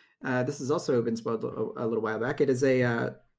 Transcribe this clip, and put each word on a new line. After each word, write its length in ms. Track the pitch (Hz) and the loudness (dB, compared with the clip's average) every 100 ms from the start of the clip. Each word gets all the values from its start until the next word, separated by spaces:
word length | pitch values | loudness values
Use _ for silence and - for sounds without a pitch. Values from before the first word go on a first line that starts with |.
| _ _ | _ _
Uh, 180 | - 127 | -4 0
this 160 | 127 - | 0 -2
has 140 | 127 | -2
also 280 | 160 - 127 | -2 2 2
been 140 | 117 | 2
spoiled 300 | 113 - 113 | -2 -2 -4
a, 40 | 113 | -4
a 380 | - 110 - 117 | -4 -6 -4 -2
little 140 | 113 | -2
while 160 | 107 110 | -2 -2
back. 220 | 120 151 | -2 0
It 100 | 139 | 2
is 140 | 127 | 4
a, 180 | 135 127 | 4 4
uh, 280 | 123 120 123 - _ | 4 2 -2 -6 _